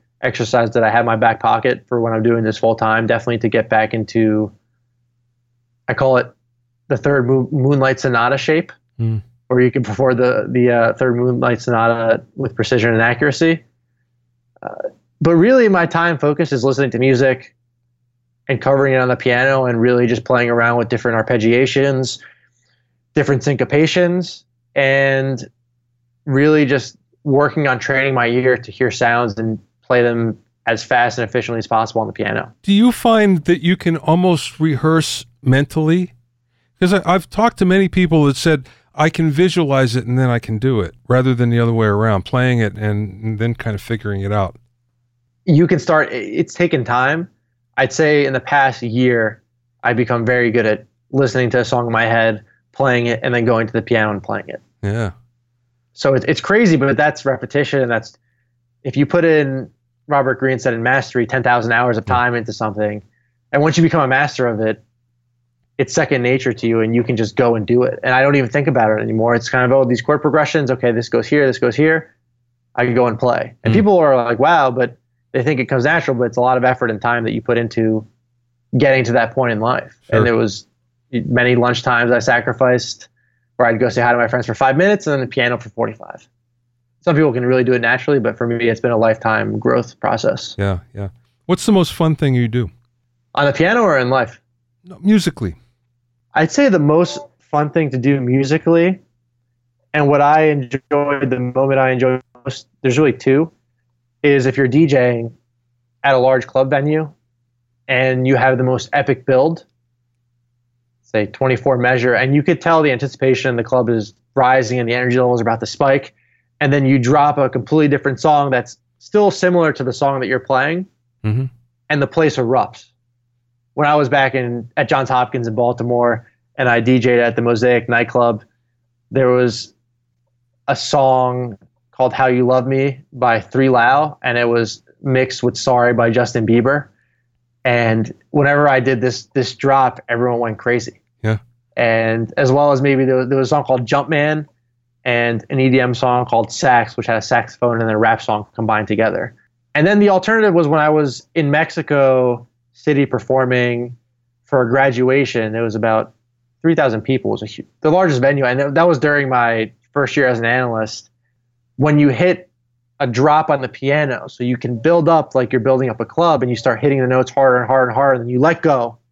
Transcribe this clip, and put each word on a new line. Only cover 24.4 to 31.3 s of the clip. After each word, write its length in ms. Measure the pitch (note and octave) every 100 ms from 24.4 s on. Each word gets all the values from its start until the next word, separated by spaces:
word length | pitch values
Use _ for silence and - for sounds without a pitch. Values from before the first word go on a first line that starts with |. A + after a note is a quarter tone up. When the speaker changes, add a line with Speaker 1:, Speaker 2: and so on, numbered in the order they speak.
| _ _ _ C#3+
Speaker 1:
and 760 | C3+ C#3 C3+ C3+ C3+ B2 - _ _ _ _ _ _ _ D3+
really 400 | C3 D3+ D3+ C3+
just 320 | C3+ - - _ _
working 440 | C#3+ C3+ D3 D#3+ C#3+
on 120 | A#2+
training 340 | - C3+ C3+
my 140 | B2+ A#2
ear 300 | B2 B2+ A#2+
to 140 | A#2+
hear 200 | - B2
sounds 440 | - A#2+ A#2+ A#2 G2+
and 180 | A2+ G#2+ _ _
play 220 | - B2
them 340 | A#2+ A#2 A#2 G#2+ _ _ -
as 180 | A2+
fast 340 | - B2 A#2+ B2
and 100 |
efficiently 300 | A2+